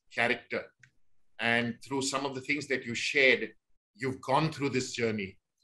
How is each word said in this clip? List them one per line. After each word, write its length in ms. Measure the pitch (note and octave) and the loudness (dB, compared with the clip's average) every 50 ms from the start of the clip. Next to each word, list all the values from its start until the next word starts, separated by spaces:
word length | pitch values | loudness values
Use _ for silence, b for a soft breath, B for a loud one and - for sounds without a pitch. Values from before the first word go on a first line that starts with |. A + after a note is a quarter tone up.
| _ _ - | _ _ -2
character. 480 | A#2+ A#2 A#2+ A#2+ - - - - G#2+ - - _ _ - _ _ _ - - - - - - _ - | 0 2 2 2 -2 -4 -6 -6 -6 -6 -8 _ _ -20 _ _ _ -20 -20 -20 -20 -20 -20 _ -4
And 340 | A2 A#2 A#2 A#2 A#2+ A#2+ A#2 - - | 0 2 2 2 2 0 -4 -6 -8
through 180 | A#2+ C3+ C#3 C3 | -4 -2 -2 0
some 240 | C#3 C#3 C3+ C#3 | 0 0 -2 -2
of 80 | C#3 C3 | -2 -4
the 60 | C3 B2+ | -6 -4
things 260 | - D3 D3 C3+ - | -4 -4 -4 -2 -2
that 160 | C3+ - - | -4 -4 -2
you 100 | A#2 A#2 | -4 -6
shared, 560 | A2+ - - - D3 C3+ C3 A#2+ G#2+ A2 G#2+ - _ _ _ _ _ _ _ _ | -4 -4 0 4 6 6 6 6 4 2 -4 -10 _ _ _ _ _ _ _ _
you've 240 | - C3+ C3 C3 - | -6 -6 -4 -4 -4
gone 320 | - - C3 D3 D#3+ D#3 - | -2 0 2 2 2 2 0
through 180 | C3 C#3+ C#3 | -2 -2 -2
this 220 | A#2+ B2+ B2 - - | 0 -2 -2 -2 -2
journey. 460 | - A#2 A2+ A2 G#2+ G2 F2+ - - _ _ _ _ | -2 0 0 0 -2 -4 -6 -10 -14 _ _ _ _